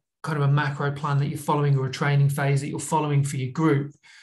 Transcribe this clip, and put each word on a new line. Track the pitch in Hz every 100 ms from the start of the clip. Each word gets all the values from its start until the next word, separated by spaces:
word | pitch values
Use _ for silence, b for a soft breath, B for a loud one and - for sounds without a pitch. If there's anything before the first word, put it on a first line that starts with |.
| _ _
kind | - 147
of | 139
a |
macro | 147 143 - 143
plan | 143 151 139
that | 139
you're | 143
following | - 147 143 135
or | 131
a |
training | - 143 143 139
phase | 147 139 139
that | 147
you're | 139
following | - 156 151 143
for | 143 139
your | 127
group, | 165 160 139 - - B B